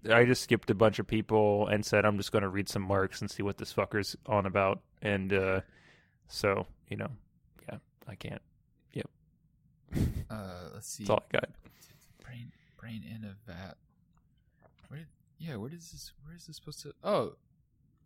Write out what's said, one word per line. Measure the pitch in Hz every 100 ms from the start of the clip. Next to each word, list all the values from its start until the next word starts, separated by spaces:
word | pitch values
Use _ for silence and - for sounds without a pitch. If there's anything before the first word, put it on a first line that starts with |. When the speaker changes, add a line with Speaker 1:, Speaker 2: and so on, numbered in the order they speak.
| -
Speaker 1:
I | 113
just | 123 127
skipped | - 113 -
a |
bunch | 98 110 101
of | 101
people | 110 107 110 104 101 101
and | 104
said, | - 104
"I'm | 104 104
just | 98
gonna | 107 98
read | 95 95
some | 104
Marx | 95 98 95 -
and | 104
see | -
what | 101 -
this | 107
fucker's | - 98 107 98 - -
on | 107 95
about." | 98 98 101 - _
And, | 107 101 95
uh, | 98 95 95 - _ - _ _ _ _
so, | - 104 101 - - _
you | 101
know, | 107 113 _ _ _ _ -
yeah, | - - _ -
I |
can't. | - - - - _ _ _ _
Yep. | - - _ _ _ _ _ _ _ _
<laughs> | - - - -
Speaker 2:
Uh, | 110 95 90 87
let's | - -
see. | -
Speaker 1:
That's | 104
all | 110 -
I |
got. | - - - - - - _ _ _
Speaker 2:
Brain, | - 120 120 - _ _
brain | 113 110
in | - 110
a | 107 98 -
vat. | 87 95 - _ _ _ _ _ _ _ _ _ _ -
Where, | 143 160 _ _ -
yeah, | 160 117
where | 117
does | 170 165
this, | - - -
where | 143 170
is | 165
this | 151
supposed | - 151
to, | 147 -
oh, | 190 190 110 - _ _ _ _ _ _